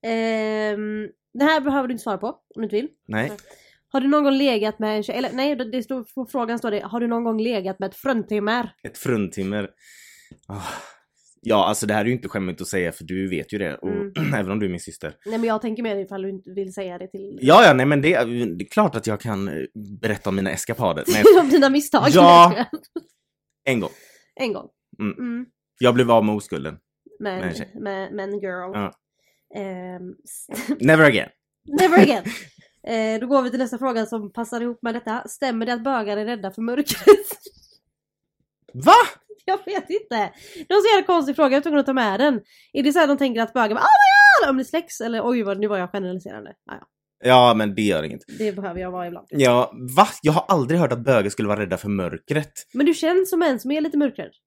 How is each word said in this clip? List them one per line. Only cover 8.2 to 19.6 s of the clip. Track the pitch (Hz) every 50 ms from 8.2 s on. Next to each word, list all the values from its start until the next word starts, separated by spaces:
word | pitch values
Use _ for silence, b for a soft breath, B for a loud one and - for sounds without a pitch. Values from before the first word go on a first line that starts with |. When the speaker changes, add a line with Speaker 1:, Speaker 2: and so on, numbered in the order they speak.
| 196 - 214 208 202 208 226 247 240 - _ _ _
Speaker 2:
Ett | - - -
fruntimmer. | - 135 123 110 101 87 - - 95 95 104 104 98 95 _ b b b b b b b b b b b b b _ _
Ah. | 98 101 90 B B B B B B B B B B B B B _ _ _
Ja, | 113 110 104 92 90
alltså | 107 - -
det | 104 107
här | 107
är | 104
ju | 113 123
inte | 123 - -
skämmigt | - 107 95 90 85 -
att | 92 -
säga, | - 95 87 85 80
för | - 85
du | 78 92 95 95 95
vet | 90 78 69 _ -
ju | 104
det. | 101 82 71
Och | - - 190
Speaker 1:
Mm. | 202 202 202 202 190 - 160 143 143
Speaker 2:
<clears throat> |
även | 113 98 92 98
om | 107
du | 104
är | 95
min | 90 85
syster. | - - 80 - - 78 - _ _
Speaker 1:
Nej, | 202 226 226
men | 233 226
jag | 220 214 220
tänker | 233 220 214 240
mer | 226 208
ifall | 202 196 190 196 190 190
du | 196
inte | 196 190 190 190
vill | 185 196 196 190 190
säga | - 196 185 175 175
det | 180 190
till | - 196 196 202 - - 127
Speaker 2:
Ja, | 131 160 202 240
ja, | 185 143
nej, | 127 127
men | 143 151 143 135
det, | 156 180 123 123 117 120 120 120 107 82 87
det | -
är | -
klart | - 214 214 175 135
att | 113 -
jag | 113 107 98
kan, | - 120 107 95 98 98
eh, | 78 78